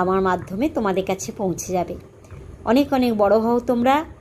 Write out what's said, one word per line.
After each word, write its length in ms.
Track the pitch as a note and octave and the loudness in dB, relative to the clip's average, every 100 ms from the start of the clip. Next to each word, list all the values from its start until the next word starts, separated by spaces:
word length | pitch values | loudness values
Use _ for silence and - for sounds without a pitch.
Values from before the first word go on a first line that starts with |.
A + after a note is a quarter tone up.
আমার 160 | F3+ F#3+ | 2 2
মাধ্যমে 460 | F#3+ F3+ - F#3+ D4+ | 2 0 -4 -4 -2
তোমাদের 360 | D#4 G#3+ F#3+ F#3+ | 0 0 0 -2
কাছে 180 | F#3+ - G#3+ | -4 -6 -6
পৌঁছে 280 | G3 D#3 - | -4 -4 -4
যাবে। 220 | F#3 E3 D3 - - - - - - | -4 -4 -8 -14 -20 -20 -18 -18 -8
অনেক 220 | - B3 C#4+ | 2 2 4
অনেক 200 | C4+ B3 G#3+ | 2 2 2
বড় 120 | G3+ G#3+ | 4 4
হও 140 | A3+ A#3+ | 4 0
তোমরা 340 | A#3+ A#3+ B3 C#4 E4 - | 0 2 2 2 0 -10